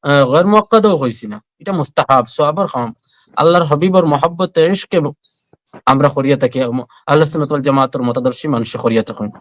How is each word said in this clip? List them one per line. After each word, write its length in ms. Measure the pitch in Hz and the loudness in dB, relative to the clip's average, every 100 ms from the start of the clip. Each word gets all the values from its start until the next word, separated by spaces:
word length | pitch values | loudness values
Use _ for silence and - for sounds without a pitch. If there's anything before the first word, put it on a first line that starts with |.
আহ, 240 | 143 143 131 | 2 2 4
গৈর 220 | 147 185 | 2 4
মুআক্কাদাও 500 | 214 214 226 208 170 | 2 4 2 4 2
কইছি 300 | 131 104 214 | -2 -6 -12
না। 160 | 214 _ _ | -14 _ _
এটা 120 | 160 | -6
মুস্তাহাব, 540 | 185 139 - 139 135 117 | -4 -2 -2 2 2 2
সওয়াবের 420 | - 147 156 170 | -2 -2 0 -4
কাম। 260 | 131 120 - _ - - - | -4 -6 -10 _ -20 -12 0
আল্লাহর 300 | 156 175 160 | 2 2 0
হাবিবর 400 | 147 185 185 165 | 0 2 2 2
মহব্বতে, 600 | 143 160 170 180 - 160 | 0 0 -2 -4 0 0
ইশকে 340 | 196 - 180 143 151 - - - _ _ - - | 0 -2 -2 -2 -8 -20 -20 -20 _ _ -14 -2
আমরা 240 | 135 143 | 2 2
করিয়া 280 | 139 135 135 | 0 0 0
থাকি, 240 | 127 127 123 127 120 _ - | 0 -2 -4 -4 -8 _ 0
আহলে 180 | 151 156 | 2 2
সুন্নাত 260 | 160 147 | -2 -2
ওয়াল 120 | 147 | -2
জামাতের 380 | 135 139 131 131 | 0 0 0 -2
মতাদর্শী 460 | 120 120 123 120 156 | -4 -2 -2 -4 -4
মানুষে 300 | 123 113 - | -4 -4 -4
করিয়া 260 | 120 113 | -2 0
থাকেন 260 | 107 113 107 - | -2 -8 -10 -10